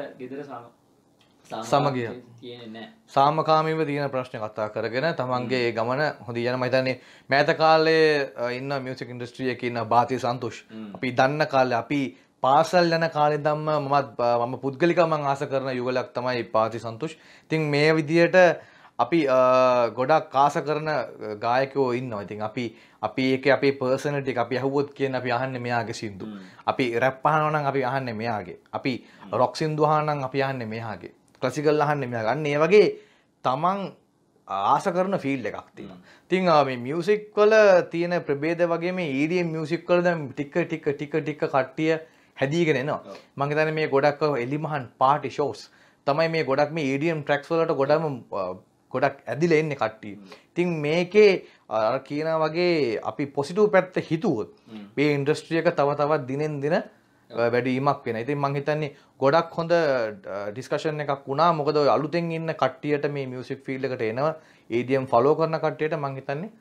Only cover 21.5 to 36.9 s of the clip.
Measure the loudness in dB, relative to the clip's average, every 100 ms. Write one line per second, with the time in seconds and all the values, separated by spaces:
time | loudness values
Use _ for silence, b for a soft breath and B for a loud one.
21.5 | 0 0 0 0 0 -4 -8 -8 -8 -8
22.5 | -6 -8 B B B -6 -2 0 2 4
23.5 | 4 4 0 0 -2 -2 -4 -4 -4 -2
24.5 | -2 -2 -2 -4 -4 -4 -4 -2 -2 -4
25.5 | -6 -4 -4 -4 -8 -10 -12 -14 -16 -18
26.5 | B -6 -2 0 2 0 0 0 2 2
27.5 | 0 0 -2 -2 -2 -4 -6 -4 -4 -8
28.5 | -16 _ -6 -4 -6 B B -6 0 0
29.5 | 0 -4 0 2 2 0 -4 -4 -2 -2
30.5 | -4 -8 -8 -10 -12 -14 _ _ -6 -4
31.5 | 0 2 4 4 2 -2 -2 -2 0 0
32.5 | 2 6 6 6 2 B B B _ -4
33.5 | 0 -2 -2 -8 -14 _ _ _ _ -8
34.5 | -2 2 2 2 -2 -2 -2 -2 -4 -6
35.5 | -8 -16 -18 -18 -18 b b -4 0 4
36.5 | 4 4 0 -6